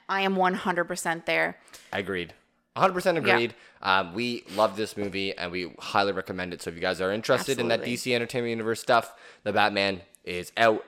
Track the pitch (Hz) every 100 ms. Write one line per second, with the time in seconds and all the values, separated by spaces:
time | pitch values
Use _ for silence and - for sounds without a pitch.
0 | - 196 190 190 185 196 202 175 170 180
1 | 175 165 - 160 165 - - - - 101
2 | 95 92 82 - _ _ _ 120 190 180
3 | 185 165 202 180 117 - - _ 98 95
4 | 87 95 120 120 - 95 107 98 107 101
5 | 101 98 98 - 90 90 87 - - 107
6 | 101 92 - 92 90 85 90 82 92 87
7 | 92 110 110 127 170 123 117 113 117 120
8 | 127 120 117 127 117 113 110 113 - 117
9 | - - - - 104 101 104 101 98 92
10 | - _ 87 90 90 107 113 107